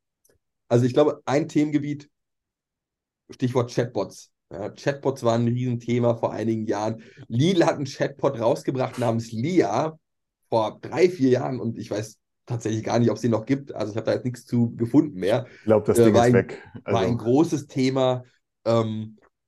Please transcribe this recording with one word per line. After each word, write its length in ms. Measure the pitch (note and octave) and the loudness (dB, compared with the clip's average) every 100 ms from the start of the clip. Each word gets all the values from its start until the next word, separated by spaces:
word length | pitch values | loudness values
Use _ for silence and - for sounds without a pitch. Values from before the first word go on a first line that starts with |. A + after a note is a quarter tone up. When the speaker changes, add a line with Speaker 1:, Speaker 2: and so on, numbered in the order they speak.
| _ _ _ _ _ _ - | _ _ _ _ _ _ 0
Speaker 1:
also 180 | A#2+ B2 | 2 2
ich 80 | |
glaube, 280 | C3+ D3+ D3 - | 4 2 2 -2
ein 220 | C#3 E3 | -2 0
Themengebiet, 640 | D3+ D3+ D3 C#3+ D3 - _ _ _ _ _ _ _ _ _ _ _ - | 0 0 -2 -4 -8 -12 _ _ _ _ _ _ _ _ _ _ _ -18
Stichwort 420 | A#2+ B2 B2 A#2 | -6 -2 0 -2
Chatbots. 600 | - A#2+ - G2 - - _ _ | -2 -2 -4 -6 -10 -20 _ _
Ja, 180 | E2 G2+ | -12 -12
Chatbots 540 | - D3 C#3+ C#3+ C3 | -6 -6 -4 -4 0
waren 220 | A#2 A#2 A#2 | 0 2 0
ein 20 | |
Riesenthema 680 | B2 B2 A#2+ A#2+ A#2+ A#2+ | -2 -4 -4 -2 0 0
vor 180 | A#2 A2+ | 0 -2
einigen 360 | - A2 A2+ A2 | -4 -4 -4 -4
Jahren. 340 | G2+ A2 A#2 - - - | -4 -4 -6 -12 -20 -6
Lidl 380 | A#2 D#3+ F#3 D#3 | 0 2 2 2
hat 120 | D3 | 0
einen 80 | C#3 | -6
Chatbot 540 | - C#3+ - D3 A#2 | -6 -6 -2 -4 0
rausgebracht 600 | A2+ D3 - B2+ B2 A#2+ | -2 -2 -4 -4 -4 -2
namens 320 | A#2+ A#2 A2+ | -2 -2 -4
Lia 680 | A2+ C#3+ F#3 G2 A2 D#3 D#3 _ _ _ _ - | -6 0 2 2 0 -4 -8 _ _ _ _ -2
vor 300 | A#2 G#2+ - | -2 -2 -6
drei, 300 | A2 A#2+ F3+ | -8 2 2
vier 200 | F3+ C3+ | 4 2
Jahren 300 | B2 C#3+ B2+ | 2 0 -6
und 200 | A#2 A#2 | -6 -8
ich 100 | A#2 | -6
weiß 300 | G#2 A2 - _ _ - | -6 -8 -14 _ _ -8
tatsächlich 380 | A#2+ G#2+ A2+ | -6 -4 -4
gar 160 | - A2+ | 0 2
nicht, 100 | A#2 | 2
ob 60 | G#2+ | 2
es 80 | |
den 80 | A#2+ | 0
noch 160 | A2 - | 0 0
gibt. 260 | C#3 - | -4 -4
Also 180 | - G#2+ | -8 -6
ich 60 | G#2+ | -4
habe 80 | - | -2
da 80 | |
jetzt 120 | G#2 B2 | -2 -4
nichts 200 | B2 - | -10 -4
zu 300 | A#2+ A#2 - | 0 0 -2
gefunden 440 | A#2 C#3+ D#3+ F#2 | 2 2 2 0
mehr. 280 | F#2 A#2+ B2 - | 0 0 -2 -8
Speaker 2:
Ich 80 | |
glaub, 220 | G#2+ G#2+ - | 2 2 4
das 120 | A2 | 6
Speaker 1:
Äh, 80 | A#2 | 6
Speaker 2:
Ding 80 | |
Speaker 1:
war 140 | A2 A#2+ | 6 6
Speaker 2:
ist 0 | |
Speaker 1:
ein, 60 | |
Speaker 2:
weg. 300 | A#2 - - - - - | 4 2 -8 -18 -14 -4
Speaker 1:
war 140 | A2+ | 0
Speaker 2:
Also 100 | A#2 | 0
Speaker 1:
ein 80 | A#2 | -2
großes 480 | A2 C3+ E3+ D3 - | 2 2 2 0 -6
Thema. 600 | C3+ C3 C3+ C3 B2+ - _ _ _ | -2 0 2 0 0 -6 _ _ _
Ähm, 540 | A2 A#2 A2+ A2 A2 - _ _ | 0 0 0 -4 -10 -14 _ _